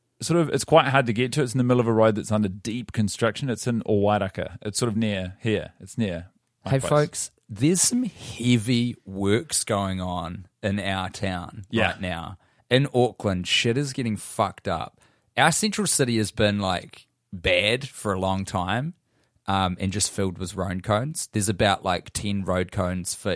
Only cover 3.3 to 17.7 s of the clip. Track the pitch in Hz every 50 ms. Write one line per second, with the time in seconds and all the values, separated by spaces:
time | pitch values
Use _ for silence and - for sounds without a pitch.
3.3 | 104 - - 135 117 - - 127 120 113 - - 107 101 98 104 104 104 98 95
4.3 | - - 90 - - - - 107 101 - 127 120 104 107 113 110 101 95 92 90
5.3 | 92 - - 117 107 92 73 - - - 90 92 - - 117 101 87 82 87 -
6.3 | _ _ _ _ _ _ - - 135 135 - 87 147 147 147 160 - - - -
7.3 | _ _ _ - 110 95 123 156 185 180 - - - 240 254 208 - - - -
8.3 | - - 117 123 123 117 98 117 131 117 120 123 113 - - - 95 95 98 98
9.3 | 104 113 - - - - - - 113 101 101 95 95 92 90 90 90 87 85 82
10.3 | 87 95 95 - _ _ - 104 98 104 92 98 95 95 92 90 - - - 98
11.3 | 92 90 87 - - 110 98 - - 113 107 90 87 - 95 90 87 82 82 82
12.3 | 95 - _ _ _ _ _ - 123 127 139 - - 123 123 117 101 - - 107
13.3 | 95 90 87 - - - - 120 117 131 147 135 131 - 127 117 107 98 - -
14.3 | - - 110 95 - - - 101 90 80 - - _ _ _ _ _ _ _ _
15.3 | - - 131 160 165 - - 220 196 - 214 170 - - 143 120 120 110 107 98
16.3 | - - 113 104 101 104 101 95 90 87 - - - - - _ _ _ _ -
17.3 | - 92 82 113 90 90 98 104